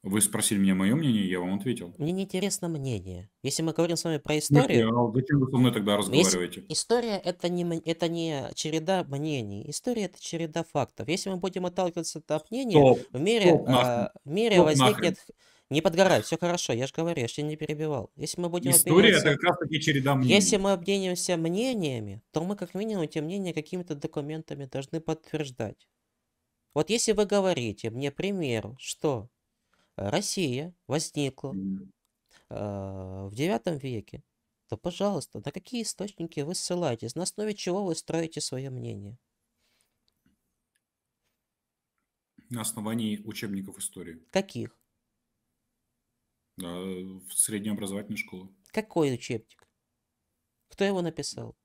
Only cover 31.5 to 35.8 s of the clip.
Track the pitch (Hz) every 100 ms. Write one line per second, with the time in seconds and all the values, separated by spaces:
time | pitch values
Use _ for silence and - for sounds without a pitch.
31.5 | 131 95 - 98 _ _ _ _ _ _
32.5 | 113 104 101 98 95 92 95 98 104 160
33.5 | 226 - 151 135 120 - - _ _ _
34.5 | _ _ - 175 175 202 185 - - -
35.5 | - - 240